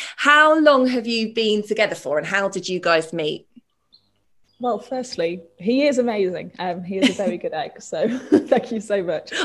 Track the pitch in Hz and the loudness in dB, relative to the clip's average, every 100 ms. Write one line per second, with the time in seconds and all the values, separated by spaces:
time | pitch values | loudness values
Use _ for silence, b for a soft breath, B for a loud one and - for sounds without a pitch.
0 | B - 285 294 311 320 302 269 254 247 | B -2 4 6 6 6 6 6 4 0
1 | 226 233 220 226 220 208 208 214 208 - | -2 -2 -2 0 0 0 0 0 0 -2
2 | - 151 160 190 196 190 180 180 175 165 | -4 -4 -2 -2 -2 -4 -6 -4 2 0
3 | 160 170 151 - - _ _ _ _ _ | 0 -4 -4 -6 -10 _ _ _ _ _
4 | _ _ _ _ _ - 240 214 - 262 | _ _ _ _ _ -8 -4 -4 -6 -8
5 | 247 - 170 185 - - 180 254 294 254 | -8 -4 -4 -4 -12 -6 0 2 4 2
6 | 240 214 185 170 175 - 185 175 180 190 | 0 0 -2 -2 -8 -8 -6 -6 -6 0
7 | 196 185 190 175 175 156 143 - - 165 | 0 0 -4 -4 -6 -6 -8 -12 -10 -4
8 | 220 254 - - - 262 - 220 196 202 | -2 -4 0 0 4 0 0 -6 -4 -4
9 | 175 156 - - | -2 -6 -6 -2